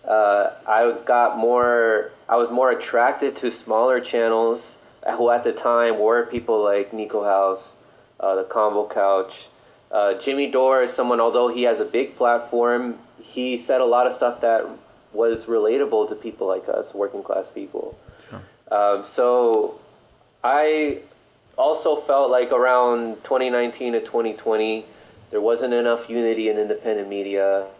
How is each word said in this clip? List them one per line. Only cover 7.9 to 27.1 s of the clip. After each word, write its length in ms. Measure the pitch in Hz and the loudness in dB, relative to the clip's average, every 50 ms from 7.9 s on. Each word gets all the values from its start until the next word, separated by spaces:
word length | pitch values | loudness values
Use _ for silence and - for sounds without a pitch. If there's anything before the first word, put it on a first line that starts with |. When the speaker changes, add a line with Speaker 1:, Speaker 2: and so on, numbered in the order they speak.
| _ _ _ _ _ - | _ _ _ _ _ -4
Speaker 1:
uh, 160 | - 98 95 | -2 -2 0
The 80 | 95 95 | -2 -4
Convo 500 | - - 117 107 107 101 104 104 - - | -2 0 0 0 2 0 -2 -4 -2 -2
Couch. 540 | 110 98 98 98 95 95 - - - - - _ _ _ _ _ _ _ _ | 0 2 2 2 0 -2 -4 -12 -20 -20 -20 _ _ _ _ _ _ _ _
Uh, 240 | - 107 101 101 95 95 | -2 0 0 0 -2 -2
Jimmy 320 | - 135 135 139 139 127 | -4 -4 -2 -2 -4 -2
Dore 320 | 123 127 131 131 131 131 127 | 0 2 2 4 4 2 0
is 100 | 123 - | 0 -2
someone, 260 | - 127 123 120 117 | -4 -2 0 2 2
although 280 | 117 117 113 123 123 | 2 2 2 2 0
he 160 | 120 117 123 120 | 2 0 0 0
has 160 | 120 117 104 | 0 0 0
a 60 | 104 | -2
big 300 | - - 117 - - - | -2 -2 -2 -2 -4 -4
platform, 840 | - 123 120 120 117 117 - - 120 117 120 120 123 123 120 113 - - - _ - | 0 2 2 2 0 -2 -4 -2 0 0 2 0 0 -2 -6 -8 -12 -16 -20 _ -20
he 360 | - - - 131 127 127 123 | -20 -12 -8 -6 -6 -4 -6
said 240 | 120 - - 135 127 | -6 -2 0 0 2
a 40 | 131 | 4
lot 220 | 120 120 120 123 | 4 4 4 2
of 60 | 127 123 | 2 0
stuff 280 | - 135 120 117 - | 0 -2 -2 -2 0
that 240 | 120 113 113 110 - - - - - - - _ _ _ - | 0 2 2 0 0 -4 -12 -18 -20 -20 -20 _ _ _ -2
was 320 | 104 117 117 117 113 110 | 0 0 0 0 -2 -4
relatable 640 | 117 113 113 107 107 120 139 143 139 117 107 104 - | -2 -2 0 2 2 2 0 0 0 0 0 0 -2
to 60 | 104 | -4
people 320 | - - 113 104 - 98 | -10 -10 -14 -8 -6 -4
like 200 | 95 92 95 - - | -4 -4 -4 -4 -4
us, 240 | - - - - - | -4 -4 -4 -6 -4
working 300 | 101 101 101 - 101 98 | -4 -4 -4 -4 -10 -6
class 220 | - 98 95 95 - - | -4 -4 -4 -6 -8 -12
people. 440 | 101 98 95 - - - - - - _ - - - - - | -14 -14 -10 -10 -10 -10 -10 -14 -18 _ -20 -20 -20 -20 -18
Speaker 2:
Sure. 120 | 104 98 95 - _ _ _ - | -16 -16 -16 -20 _ _ _ -2
Speaker 1:
Um, 340 | 104 104 104 101 101 101 101 - - | 0 2 2 2 2 0 -4 -8 -2
so 680 | - 123 123 123 123 123 117 113 110 107 - - - - - - _ _ _ _ _ _ _ _ _ - | 0 2 4 4 4 4 4 2 2 0 -2 -6 -14 -20 -20 -20 _ _ _ _ _ _ _ _ _ -2
I 560 | 120 139 147 151 156 156 156 151 147 131 - - - - _ _ _ _ _ _ _ _ | 0 2 2 2 2 2 0 0 -2 -4 -8 -12 -20 -20 _ _ _ _ _ _ _ _
also 440 | - 131 147 160 - - 170 151 151 | 0 0 0 0 0 0 0 0 0
felt 300 | 147 - 135 139 139 127 | 0 0 2 2 4 4
like 200 | 127 127 123 120 | 2 2 2 2
around 720 | 135 120 123 127 127 123 123 123 120 117 117 113 110 - - | 2 2 4 4 4 4 4 4 2 0 -2 -6 -8 -10 -4
twenty 260 | - 135 127 127 127 | -2 0 0 0 0
nineteen 440 | 123 123 120 120 117 - 131 120 117 | 0 0 0 -2 -4 -6 -4 -2 -2
to 80 | 113 | -2
twenty 320 | 107 - - 120 113 113 107 | -4 -2 -2 -2 -2 -2 -4
twenty, 520 | - - 117 110 110 110 110 110 110 110 - - - - - - - - _ | -4 -2 0 0 2 0 0 -2 -6 -8 -14 -20 -20 -20 -20 -20 -20 -16 _
there 100 | - 104 | -4 0
wasn't 320 | 104 113 117 117 127 123 120 | 2 2 0 0 0 0 0
enough 360 | 120 120 120 117 117 - - | 0 2 0 0 -2 -4 -6
unity 400 | 117 120 117 113 113 113 110 110 | -4 -2 0 0 0 0 0 0
in 80 | 107 | 0
independent 520 | 107 107 107 107 107 - 117 107 104 98 | 0 -2 -2 -4 -4 -2 -4 -4 -4 -4
media. 560 | 98 | -6